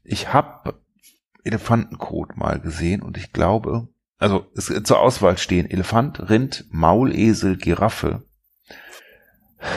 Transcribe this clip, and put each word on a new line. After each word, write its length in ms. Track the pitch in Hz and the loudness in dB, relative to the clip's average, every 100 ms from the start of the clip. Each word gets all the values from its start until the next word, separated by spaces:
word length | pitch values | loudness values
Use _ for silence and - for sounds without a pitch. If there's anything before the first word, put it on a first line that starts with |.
Ich 300 | - 101 - | -10 -8 0
hab 480 | 139 - - - - _ _ _ _ _ _ | 0 0 -6 -12 -12 _ _ _ _ _ _
Elefantenkot 920 | - 107 - 113 - - - 78 78 - | -6 -4 0 0 0 -10 -10 -8 -10 -6
mal 220 | 71 71 | -4 -4
gesehen 440 | 82 78 82 101 | -6 -4 -2 -2
und 140 | 87 90 | -6 -12
ich 140 | - | -8
glaube, 580 | - 82 113 113 117 117 _ _ _ | -2 0 0 -2 -6 -8 _ _ _
also 300 | 104 95 - - | 0 0 -4 -10
es, 180 | - - | -6 -4
zur 160 | 107 - | 2 4
Auswahl 380 | 123 - 95 95 | 4 4 2 2
stehen 320 | - 87 - | 0 0 0
Elefant, 600 | 92 90 113 139 - 92 | -4 0 0 0 -4 0
Rind, 340 | 110 135 - - | 2 2 -6 -8
Maulesel, 840 | 85 80 104 131 - 110 107 98 92 | 2 4 4 4 4 2 4 0 0
Giraffe. 680 | - 85 107 - 76 - - _ _ _ _ - - - - _ _ _ _ _ - | 0 2 0 0 -4 -6 -10 _ _ _ _ -20 -20 -20 -20 _ _ _ _ _ -8